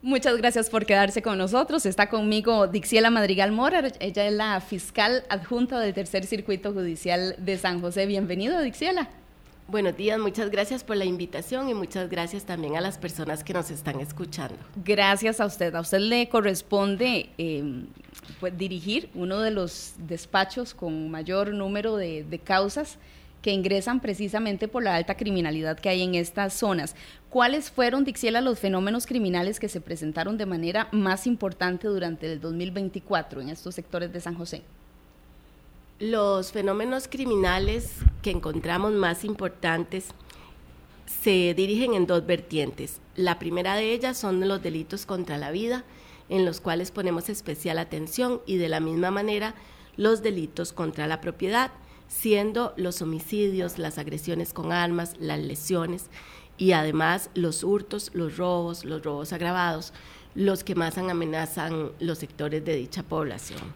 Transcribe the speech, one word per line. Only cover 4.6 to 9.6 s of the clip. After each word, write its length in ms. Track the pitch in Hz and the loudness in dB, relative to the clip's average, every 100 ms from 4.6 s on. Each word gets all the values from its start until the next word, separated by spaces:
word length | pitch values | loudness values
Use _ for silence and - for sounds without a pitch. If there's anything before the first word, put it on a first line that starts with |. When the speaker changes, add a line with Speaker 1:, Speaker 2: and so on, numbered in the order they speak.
Speaker 1:
fiscal 640 | - 190 - - 214 247 247 | -2 -8 -4 2 4 4 0
adjunta 520 | 202 165 240 247 254 | -4 0 0 2 2
del 140 | 214 | 0
Tercer 320 | 190 185 196 190 | 0 -2 -2 -2
Circuito 460 | 214 208 190 202 | -4 -2 -2 -2
Judicial 640 | 202 180 160 180 175 185 - | -2 -2 -2 0 2 0 -4
de 200 | 185 190 | -2 0
San 220 | 190 175 | 0 0
José. 260 | 175 175 196 | -2 0 0
Bienvenida, 560 | 196 196 180 214 349 | 2 0 0 0 0
Dixiela. 480 | 277 - 311 370 302 - - - - - | 0 0 0 0 -2 -8 -20 -20 -20 -20